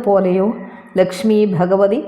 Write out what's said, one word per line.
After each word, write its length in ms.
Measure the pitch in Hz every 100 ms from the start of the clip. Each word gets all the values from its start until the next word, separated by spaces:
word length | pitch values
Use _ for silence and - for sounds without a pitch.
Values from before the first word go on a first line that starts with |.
| 220
പോലെയോ, 420 | 196 185 185 202 - - - - 185
ലക്ഷ്മി 380 | 185 - 220 214 208 165
ഭഗവതി 440 | 180 190 202 240